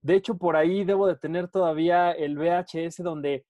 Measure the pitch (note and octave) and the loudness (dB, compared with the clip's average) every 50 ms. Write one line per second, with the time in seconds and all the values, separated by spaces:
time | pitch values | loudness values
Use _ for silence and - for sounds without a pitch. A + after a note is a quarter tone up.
0 | - C3+ F3+ G3 F#3+ - A3 F3 F3+ F3 D#3 D#3 D#3 E3+ F#3 G3+ G3+ F3+ G3 G3 | 2 2 2 2 2 -2 -6 -2 0 2 2 4 2 2 2 0 0 0 2 2
1 | G3+ F#3+ E3 - - D3+ E3 F3+ F3+ F3 _ F#3+ F3+ E3 D#3 D3+ D#3+ F3 F3 F3 | 2 2 0 -2 -6 -6 -4 -4 -6 -4 _ 0 0 0 0 0 2 2 4 4
2 | F3 F3 E3 E3 D3+ C#3+ D3 C#3+ D#3 E3+ F3 F3 F3+ - - D#3+ E3 E3+ D#3+ - | 2 2 0 -2 -4 -4 -4 -2 0 0 0 0 -2 -4 -6 -6 -6 -6 -8 -8
3 | F3 F3 D#3+ D3+ C#3+ C#3+ C#3+ C3+ _ _ | -8 -8 -6 -4 -4 -4 -4 -4 _ _